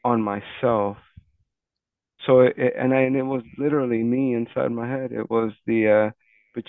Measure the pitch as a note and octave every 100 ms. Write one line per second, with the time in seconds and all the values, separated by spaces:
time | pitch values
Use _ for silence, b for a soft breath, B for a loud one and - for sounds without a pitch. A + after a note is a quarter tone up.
0 | B2+ A#2 G#2+ G2+ - - B2+ A2+ G2+ G2+
1 | _ - _ _ _ _ _ _ _ _
2 | _ _ - B2+ B2 - B2+ - B2+ C3
3 | C3 C3+ C3 C3+ A#2 - C#3+ D3 B2+ A2+
4 | A#2 B2+ C3+ A#2 A2+ - C3 A#2 A#2+ C3+
5 | C3 A#2 - A2+ A2 - - A2+ G#2+ G#2+
6 | G#2+ - _ _ _ A#2+